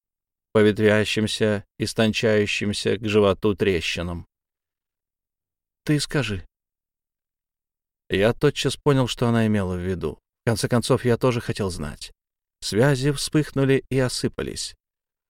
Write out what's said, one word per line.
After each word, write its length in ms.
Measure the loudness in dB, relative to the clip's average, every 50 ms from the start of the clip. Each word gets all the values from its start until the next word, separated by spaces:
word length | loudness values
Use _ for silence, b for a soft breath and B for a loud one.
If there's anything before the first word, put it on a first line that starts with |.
| _ _ _ _ _ _ _ _ _ _
по 80 | 2 4
ветвящимся, 1040 | 4 4 4 4 4 4 4 4 2 0 0 -2 -2 -2 -2 0 0 0 0 -2 -4 _ _ -8
истончающимся 1160 | -6 -4 0 0 2 2 2 2 2 2 2 2 2 0 -2 -4 -4 -4 -4 -4 -2 -2 -2 -2
к 100 | -2 0
животу 480 | 2 4 4 4 4 2 0 -2 0
трещинам. 720 | 0 0 0 0 0 -2 -4 -6 -6 -6 -8 -8 -10 -12 -16 _ _ _ _ _ _ _ _ _ _ _ _ _ _ _ _ _ _ _ _ _ _ _ _ _ _ _ _ _ _ -4
"Ты 160 | -2 -2 0
скажи". 440 | -2 -2 -2 -2 -2 -2 -6 -8 -10 -12 _ _ _ _ _ _ _ _ _ _ _ _ _ _ _ _ _ _ _ _ _ _ _ _ _ _ _ _ _ _ _ -4
Я 240 | 0 2 2 2 2
тотчас 420 | 2 2 0 0 0 -2 -4 -4
понял, 320 | -2 0 2 2 2 2 0
что 200 | -2 -2 0 2
она 200 | 2 2 2 2
имела 280 | 2 0 -2 -2 -4
в 40 | -4
виду. 400 | -4 -4 -4 -4 -4 -6 -8 -10 _ _ _ _ -4
В 60 | -2
конце 180 | -2 -2 -2 0
концов, 380 | 0 0 0 0 0 0 2
я 120 | 0 0 2
тоже 220 | 2 0 0 -2
хотел 300 | -4 -6 -6 -4 -4 -6
знать. 420 | -6 -6 -8 -10 -10 -12 -14 -18 -20 _ _ _ _ _ _ _ _ _
Связи 520 | -8 -2 2 4 4 4 4 2 0 -2
вспыхнули 760 | -2 -4 -4 -2 0 0 -2 0 -2 0 2 2 2 0 0 -2
и 80 | -2 -2
осыпались. 760 | -2 -2 -2 -4 -4 -4 -4 -6 -8 -8 -8 -8 -10 -12 -12 _ _ _ _ _ _ _ _ _ _ _